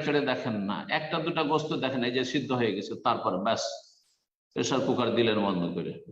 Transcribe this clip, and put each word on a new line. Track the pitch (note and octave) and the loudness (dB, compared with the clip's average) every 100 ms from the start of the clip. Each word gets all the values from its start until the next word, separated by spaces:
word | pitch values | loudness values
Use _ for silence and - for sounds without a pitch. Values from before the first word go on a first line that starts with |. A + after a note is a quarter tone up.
| D3+ | 2
চেড়ে | D3 | 2
দেখেন | C3 B2+ B2+ | 2 0 -2
না, | G#2 G2 F2 - | -2 -2 -4 -2
একটা | D#3 D#3 E3+ | -2 -2 -2
দুটা | D#3+ D#3+ | -2 0
গোস্ত | D3 D3+ D3+ | 2 2 0
দেখেন, | D3 B2+ B2 | -2 -2 0
এই | A#2+ | 0
যে | B2+ | 0
সিদ্ধ | B2+ D3+ A#2+ | 0 -2 0
হয়ে | B2 A2+ G2 | 0 2 0
গেছে, | F#2+ A2+ | -4 -4
তারপর | B2+ A2+ G#3+ F#2+ | 0 0 0 0
ব্যাস | A2 G#2+ - - - _ _ _ _ _ _ | 0 0 -2 -8 -16 _ _ _ _ _ _
প্রেশার | C#3 A#2 C3 | -4 0 0
কুকার | - B2 A#2+ A2 | 2 2 2 4
দিলেন | A2+ G#2 G2 | 4 4 2
বন্ধ | F2+ E2+ | 0 -2
করে। | F2 - - - | -2 -6 -8 -14